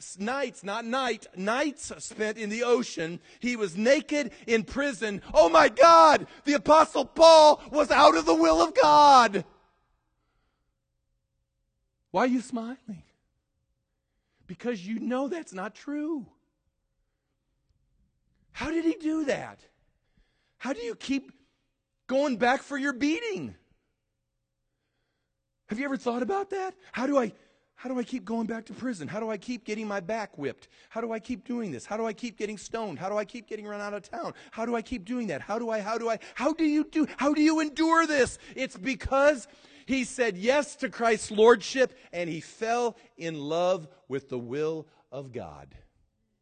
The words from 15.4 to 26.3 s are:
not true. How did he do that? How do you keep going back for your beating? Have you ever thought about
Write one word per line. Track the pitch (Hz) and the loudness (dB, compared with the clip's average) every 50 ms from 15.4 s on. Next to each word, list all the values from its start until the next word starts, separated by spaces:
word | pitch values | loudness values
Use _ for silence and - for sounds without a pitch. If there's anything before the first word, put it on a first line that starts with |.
| 311 - 185 | -12 -12 -12
not | 185 190 220 - | -12 -12 -12 -14
true. | - - 285 285 294 302 311 330 277 196 - _ _ _ _ _ _ _ _ _ _ _ _ _ _ _ _ _ _ _ _ _ _ _ _ _ _ _ _ _ _ _ _ _ _ _ _ _ _ _ _ _ _ _ _ | -14 -14 -10 -10 -8 -8 -8 -8 -10 -12 -14 _ _ _ _ _ _ _ _ _ _ _ _ _ _ _ _ _ _ _ _ _ _ _ _ _ _ _ _ _ _ _ _ _ _ _ _ _ _ _ _ _ _ _ _
How | - - 240 302 | -14 -10 -8 -4
did | 330 330 320 | -4 -2 -2
he | 330 - | -2 -2
do | - 311 311 311 320 311 | -2 -4 -4 -4 -2 -2
that? | 262 202 147 135 110 101 - _ _ _ _ _ _ _ _ _ _ _ _ _ _ _ _ _ _ _ | -4 -4 -6 -8 -12 -18 -20 _ _ _ _ _ _ _ _ _ _ _ _ _ _ _ _ _ _ _
How | _ - 240 277 | _ -10 -8 -8
do | 440 | -8
you | 480 466 427 | -8 -10 -10
keep | - - - 269 269 - - - _ _ _ _ _ _ _ _ _ _ _ _ _ _ | -10 -6 -6 -6 -6 -6 -10 -18 _ _ _ _ _ _ _ _ _ _ _ _ _ _
going | - 254 269 294 302 247 | -4 -2 0 0 -2 -2
back | 185 240 240 262 262 | -2 0 0 0 -2
for | - - 277 | -4 -8 -8
your | 269 269 285 | -6 -4 -6
beating? | 269 226 277 294 320 466 480 453 381 - 139 107 87 - _ _ _ _ _ _ _ _ _ _ _ _ _ _ _ _ _ _ _ _ _ _ _ _ _ _ _ _ _ _ _ _ _ _ _ _ _ _ _ _ _ - | -4 -2 -2 -2 -2 -4 -6 -8 -8 -8 -10 -12 -14 -18 _ _ _ _ _ _ _ _ _ _ _ _ _ _ _ _ _ _ _ _ _ _ _ _ _ _ _ _ _ _ _ _ _ _ _ _ _ _ _ _ _ -12
Have | 220 226 | -8 -8
you | 277 | -6
ever | 285 277 | -6 -6
thought | 202 - 247 233 247 | -6 -6 -6 -4 -4
about | 254 220 | -4 -4